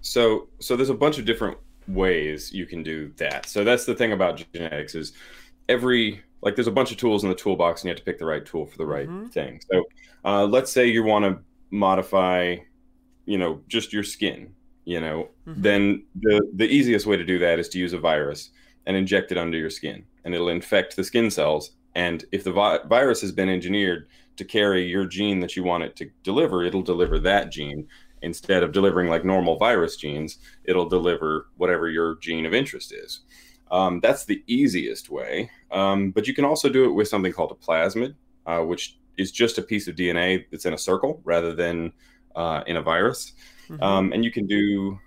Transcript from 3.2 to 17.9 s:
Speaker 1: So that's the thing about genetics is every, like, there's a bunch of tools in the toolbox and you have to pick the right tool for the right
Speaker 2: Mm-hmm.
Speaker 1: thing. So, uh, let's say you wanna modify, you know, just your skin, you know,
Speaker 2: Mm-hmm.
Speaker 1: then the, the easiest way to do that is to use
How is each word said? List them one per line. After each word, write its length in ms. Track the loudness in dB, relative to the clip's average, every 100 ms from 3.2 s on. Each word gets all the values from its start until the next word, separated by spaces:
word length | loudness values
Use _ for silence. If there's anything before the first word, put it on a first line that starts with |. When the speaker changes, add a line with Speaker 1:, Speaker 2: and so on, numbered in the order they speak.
| -6 -6 -6
Speaker 1:
So 160 | 0
that's 220 | 2 2 2
the 80 |
thing 200 | -2 0
about 300 | 2 0 0 -10
genetics 420 | -10 -8 -8 -8 -10
is 180 | -10 -14 -20 -20 -20 -20 -2
every, 520 | 0 4 2 2 -4 -16 -4
like, 140 | -4 0
there's 120 | 0
a 40 |
bunch 180 | 2 0
of 60 | 0
tools 260 | 0 2
in 60 | 0
the 60 | -2
toolbox 460 | 0 2 2 0
and 80 | -6
you 20 |
have 80 | -6
to 40 |
pick 140 | -6 -6
the 80 | -4
right 180 | -4
tool 220 | -6 -8 -8
for 120 | -8
the 80 | -6
right 220 | -4 -6
Speaker 2:
Mm-hmm. 200 | -10 -8
Speaker 1:
thing. 320 | -8 -8 -10 0
So, 120 | 0 0 -8 -20 _ -2
uh, 200 | 2 4
let's 260 | 2 2
say 160 | 4 4
you 160 | 4
wanna 360 | 4 4 4 0 -8 _ -8
modify, 880 | 0 2 2 2 2 2 2 0 -4 -10 _ _ _ _ _ -4
you 120 | -2
know, 240 | -2 -4 -4
just 260 | -6 -4
your 100 | -6
skin, 520 | -6 -2 -4 -4 -14 -20 -20 _ -6
you 140 | -4
know, 300 | -4 -6 -8 _ -14
Speaker 2:
Mm-hmm. 160 | 0
Speaker 1:
then 420 | 2 4 4 2 -4 -2
the, 260 | 4 4 4 0
the 100 | 4
easiest 400 | 4 4 2 2
way 100 | 0
to 60 |
do 140 | 2 2
that 220 | 2 2
is 100 | 0
to 80 | -4
use 160 | -4